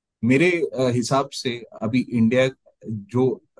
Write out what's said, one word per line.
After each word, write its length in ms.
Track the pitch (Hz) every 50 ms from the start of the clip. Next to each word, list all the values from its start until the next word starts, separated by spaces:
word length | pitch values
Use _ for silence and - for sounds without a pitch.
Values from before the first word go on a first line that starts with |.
| _ _ _ _ -
मेरे, 280 | 117 131 139 165 185
अ, 300 | 175 170 143 - - 120
हिसाब 480 | 131 127 120 123 113 - 143 135 139 143
से 340 | - - - 127 117 120 113 - - -
अभी 240 | 110 110 120 127 117 -
India 400 | 120 120 113 113 127 127 131 131 131 - _ _ _ _ - -
जो, 560 | 110 104 101 101 113 123 131 131 113 - - _ _ -